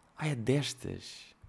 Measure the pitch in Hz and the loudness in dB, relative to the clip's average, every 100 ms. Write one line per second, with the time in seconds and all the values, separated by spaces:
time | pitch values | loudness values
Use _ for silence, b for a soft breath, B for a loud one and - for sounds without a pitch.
0 | - - 156 131 110 143 131 - 95 92 | -20 -4 -2 0 4 4 4 -4 -6 -8
1 | - - - - | -10 -14 -18 -20